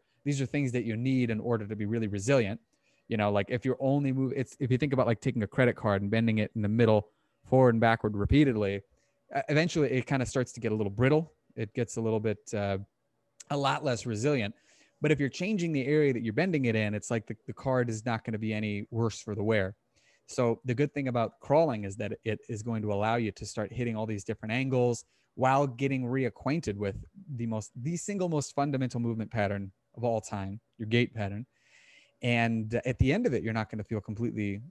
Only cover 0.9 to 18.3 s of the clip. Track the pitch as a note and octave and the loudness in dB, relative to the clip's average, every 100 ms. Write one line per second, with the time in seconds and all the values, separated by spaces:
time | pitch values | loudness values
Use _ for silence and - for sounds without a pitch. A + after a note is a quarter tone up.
0.9 | A2 C3 C3 A#2+ G#2+ A#2+ A2+ G#2 G#2+ G#2 | -2 0 2 2 0 0 -2 -2 -4 -2
1.9 | A#2 G#2+ G2+ G#2+ C3+ G2 A2+ _ _ _ | -2 -2 -2 2 2 2 -4 _ _ _
2.9 | _ - A2 G#2 G2+ G2 B2 C3 B2 C3+ | _ -6 0 2 2 0 -2 -2 0 2
3.9 | C#3+ C#3 C3 C3 C3+ B2 - B2+ B2 D3+ | 2 0 0 -2 -2 -6 -4 -2 0 0
4.9 | C3 A#2 A2+ C3+ A#2 G2+ - B2 - G#2+ | 2 2 2 0 -2 -2 4 2 4 0
5.9 | G2 G2+ A2+ A2+ A2 G#2+ A2+ G#2 A2 A2 | 0 2 2 2 2 0 -2 0 4 6
6.9 | G#2+ - _ _ _ - C3 B2+ A2+ A2+ | 6 2 _ _ _ 2 6 6 6 4
7.9 | A2+ G#2+ G2+ G2 C#3 C#3 A2 G2 G2 - | 4 0 0 4 6 6 4 0 -2 -8
8.9 | _ _ _ - C#3 - D3+ E3+ E3 C3+ | _ _ _ -8 -6 0 2 2 2 2
9.9 | C3 - C3+ A#2 C3 B2 - A2+ G#2+ G2+ | 0 0 0 0 -2 -4 -4 -2 0 -2
10.9 | G2+ C3 D#3 D#3+ _ _ - G#2+ - A2+ | 2 4 4 0 _ _ -10 -6 -4 -4
11.9 | A#2 A2+ A2 A2 G2+ - G#2+ G2+ G2 G2+ | -2 0 0 0 -4 -6 -4 -2 -2 -6
12.9 | _ _ _ _ _ - D3 C#3 D3 C#3+ | _ _ _ _ _ -6 -2 0 0 -2
13.9 | A#2 B2 G#2 C#3 C#3 G#2 - _ _ _ | -2 -4 -2 0 0 -2 -6 _ _ _
14.9 | - D3 C#3+ C3+ - F#3 G#3 E3+ C#3+ B2 | -4 0 2 0 -4 -4 -2 0 -2 2
15.9 | D3+ C#3+ A#2+ A2+ G#2+ F#3 D#3 B2 A2 G#2+ | 4 4 2 -2 0 0 2 2 2 0
16.9 | G#2 - A#2 - A2 - - C3+ B2+ A#2+ | -2 -2 -4 -4 -12 -12 -6 0 0 0
17.9 | A2 A#2 A2+ - | -2 -2 -4 -4